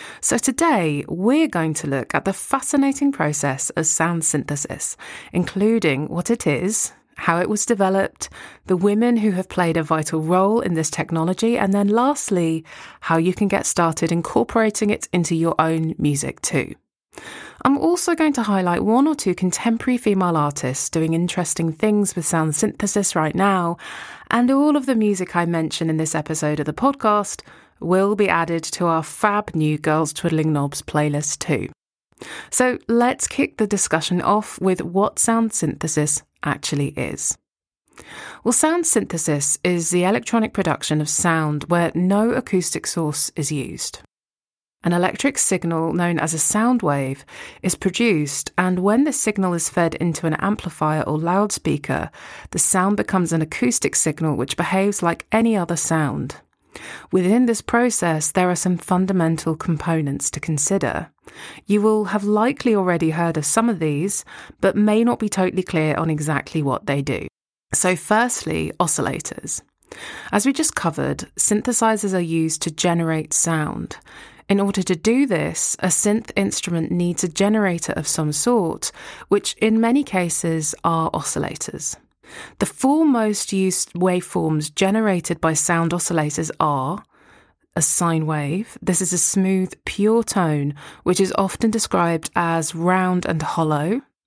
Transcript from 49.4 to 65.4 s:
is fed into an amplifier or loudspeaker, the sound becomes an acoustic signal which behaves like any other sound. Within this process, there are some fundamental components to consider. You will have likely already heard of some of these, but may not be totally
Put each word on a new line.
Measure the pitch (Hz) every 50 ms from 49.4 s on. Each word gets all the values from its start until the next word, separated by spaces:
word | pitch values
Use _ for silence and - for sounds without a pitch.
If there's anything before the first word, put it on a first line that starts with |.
| 190 185 175
is | 170 - -
fed | - 185 170 165 160
into | - 165 170 160 - -
an | 160 156
amplifier | - - 196 202 - - 170 - - 156 151 156 156 -
or | - 151 156
loudspeaker, | 160 165 180 196 208 202 - - - 160 147 143 - - 131 - - - - - - - - - - -
the | - 185
sound | - - - 190 180 196 208
becomes | 202 202 - - 190 175 160 165
an | 160 156
acoustic | 156 - - 247 247 233 - - - -
signal | - - 160 143 - 165 156 147
which | - 123 143 -
behaves | - 165 - 190 190 196 202 202 - 180
like | 170 165 - - _ -
any | 220 226 233 220
other | 202 175 156 175
sound. | 160 - - 165 160 151 135 151 147 - - - - - _ _ _ _ _ - - - - - - - - -
Within | 185 175 185 214 247 254
this | 233 226 - -
process, | - - 240 247 247 - - 190 170 160 156 151 - -
there | 190 180 180
are | 175
some | 175 - 180 180
fundamental | 170 - - 185 180 190 185 190 185 165 160 165 156 - 160 160
components | 160 - - 165 147 - 170 165 160 151 139 139 - - -
to | - 147
consider. | - - 156 143 - - 190 196 160 120 - 78 - - _ _ _ - - - - - - - -
You | - 202 208
will | 202 220 214 214 208
have | 185 196 208 202
likely | 208 208 208 220 254 285 - - 247 214
already | 202 185 180 175 165 165 160
heard | 156 170 170 170 160
of | 156 147
some | - - 226 226 240
of | 220 160
these, | 165 156 147 143 165 202 - - - - - - - - - _
but | - 196 -
may | 202 208 214 208 220 233
not | 240 240 -
be | 220 208
totally | - 196